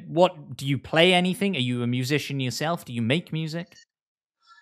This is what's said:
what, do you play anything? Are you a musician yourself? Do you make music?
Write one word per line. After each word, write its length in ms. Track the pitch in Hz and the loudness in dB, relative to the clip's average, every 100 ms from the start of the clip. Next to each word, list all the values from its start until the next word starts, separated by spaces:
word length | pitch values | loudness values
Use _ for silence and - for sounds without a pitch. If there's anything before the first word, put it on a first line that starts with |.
| 165 | -4
what, 500 | 151 190 151 143 131 | 2 2 2 -16 -10
do 80 | 139 | -4
you 100 | 135 | -4
play 360 | - 156 180 | 0 4 6
anything? 420 | 180 180 175 202 165 | 6 2 0 -2 -2
Are 40 | |
you 220 | 123 123 | -2 -2
a 40 | 120 | -2
musician 520 | 123 127 147 - 139 | -2 0 -2 -2 -4
yourself? 420 | 127 113 156 170 - | -4 -4 -4 -4 -6
Do 60 | |
you 100 | 120 | -4
make 300 | 113 151 175 | 0 0 0
music? 440 | 160 160 165 - - _ _ _ _ _ _ _ - | -6 -6 -8 -12 -18 _ _ _ _ _ _ _ -20